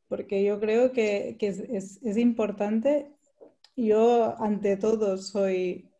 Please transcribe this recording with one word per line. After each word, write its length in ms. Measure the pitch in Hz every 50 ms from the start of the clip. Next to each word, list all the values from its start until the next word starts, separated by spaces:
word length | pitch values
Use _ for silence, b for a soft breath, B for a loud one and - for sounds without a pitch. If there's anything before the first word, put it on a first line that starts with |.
| _
porque 360 | - 202 196 - - 208 196 202
yo 160 | 202 208 202
creo 320 | 214 214 220 233 254 254
que, 440 | 254 247 220 208 202 202 - 240 226 -
que 80 | 214
es, 140 | 202 180 190
es, 380 | - - 240 190 190 - - - 262
es 120 | 214 196
importante. 960 | 233 240 240 226 - 214 202 202 - 208 208 220 220 226 277 302 285 285 - - _ _ _ _ _ - - _ _ _ _ -
Yo, 600 | 262 226 214 214 220 226 240 240 240 226 226 226 -
ante 380 | 226 208 208 190 202 202 196
todo, 400 | 196 208 214 226 214 214 196 190
soy 720 | 190 196 - - 202 196 190 185 185 185 180 180 180 - - _